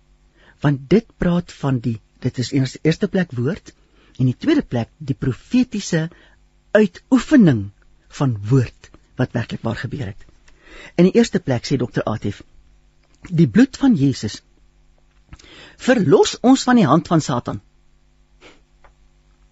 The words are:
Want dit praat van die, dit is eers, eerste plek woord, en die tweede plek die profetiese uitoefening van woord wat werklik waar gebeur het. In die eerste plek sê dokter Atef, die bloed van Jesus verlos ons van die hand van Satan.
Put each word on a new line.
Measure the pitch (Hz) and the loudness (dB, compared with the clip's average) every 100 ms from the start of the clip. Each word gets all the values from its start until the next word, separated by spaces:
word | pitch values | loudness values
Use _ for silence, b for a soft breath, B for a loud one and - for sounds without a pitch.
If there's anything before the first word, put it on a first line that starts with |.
| _ _ _ b b b | _ _ _ b b b
Want | 143 135 135 | -2 -2 0
dit | 190 - - | 0 0 -4
praat | 175 175 - - | -2 -2 -4 -6
van | 143 127 | -4 -2
die, | 123 113 _ _ | -2 -6 _ _
dit | 123 - | -8 -6
is | 117 143 | -4 -2
eers, | 131 - | -2 -2
eerste | 156 165 202 | -2 -2 -2
plek | 190 175 120 | -2 -4 -4
woord, | 123 202 - - _ b b b | -6 -6 -12 -20 _ b b b
en | 131 | -2
die | 120 | -2
tweede | 269 302 | 0 0
plek | - 120 113 - | 0 -4 -6 -10
die | 127 - | -10 -6
profetiese | 147 117 - 247 247 208 - 165 160 b b b _ _ _ 208 | -6 -6 -4 -2 -2 -4 -4 -4 -4 b b b _ _ _ 2
uitoefening | 214 - - 262 - 302 180 117 101 - _ _ _ - | 2 -2 -2 0 4 4 6 4 -2 -12 _ _ _ -4
van | 135 107 104 | -4 -4 0
woord | 135 117 - - - _ - | 0 0 -8 -20 -20 _ -8
wat | 123 120 | -6 -6
werklik | 113 - | -8 -8
waar | 113 - | -8 -8
gebeur | 113 - 92 | -10 -10 -12
het. | - - _ _ B B B B B | -14 -20 _ _ B B B B B
In | 180 | 2
die | 233 | 4
eerste | 226 185 | 0 -2
plek | - 120 - | -4 -6 -4
sê | 135 | -4
dokter | 120 - - | -4 -6 -6
Atef, | 110 104 - - _ _ _ _ _ _ _ - | -6 -6 -10 -14 _ _ _ _ _ _ _ -6
die | 165 165 | 0 2
bloed | 190 269 - | 2 0 0
van | 277 180 | 0 2
Jesus | 139 123 107 - _ _ _ _ _ _ _ _ _ - B B B B | 0 -2 -8 -12 _ _ _ _ _ _ _ _ _ -20 B B B B
verlos | - 262 135 214 415 - | 0 0 4 4 4 2
ons | 233 262 | 2 4
van | - 240 | 4 2
die | 151 | 4
hand | 147 - | 2 2
van | 165 | -2
Satan. | - 123 - 104 _ _ _ _ _ _ _ _ b b _ _ - _ _ _ _ _ _ | 0 -4 -6 -10 _ _ _ _ _ _ _ _ b b _ _ -20 _ _ _ _ _ _